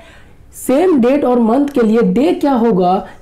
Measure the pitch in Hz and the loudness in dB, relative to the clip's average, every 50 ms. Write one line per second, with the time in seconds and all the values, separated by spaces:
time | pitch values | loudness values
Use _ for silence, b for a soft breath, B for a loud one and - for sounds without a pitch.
0 | B B B B B B B B B B - - - - 254 285 359 381 349 269 | B B B B B B B B B B -20 -10 -4 -2 0 0 2 2 2 2
1 | 220 247 269 294 294 247 247 240 233 214 220 277 285 285 - 254 233 208 214 233 | 2 2 0 0 0 0 0 0 0 0 0 0 -2 -2 -2 0 0 2 2 2
2 | 226 185 180 226 277 339 359 359 - 285 277 233 226 233 214 180 185 175 185 202 | 0 0 0 0 0 0 0 -2 -2 -2 0 0 0 0 0 0 0 0 0 -2
3 | - B B B | -4 B B B